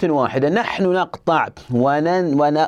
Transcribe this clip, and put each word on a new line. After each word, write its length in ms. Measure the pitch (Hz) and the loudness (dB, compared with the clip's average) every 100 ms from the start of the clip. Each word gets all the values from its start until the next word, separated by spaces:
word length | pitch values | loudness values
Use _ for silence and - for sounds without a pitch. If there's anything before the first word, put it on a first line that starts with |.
واحدة: 440 | 175 147 117 135 143 | 0 0 0 0 0
نحن 440 | 208 - - 185 | 0 -2 -2 0
نقطع 560 | 185 170 - - 160 107 - - | 0 -2 -6 -2 0 -2 -8 -6
ونن-، 640 | 120 135 147 165 185 175 139 | 0 2 2 0 0 0 0
ون-، 260 | 147 151 | 2 0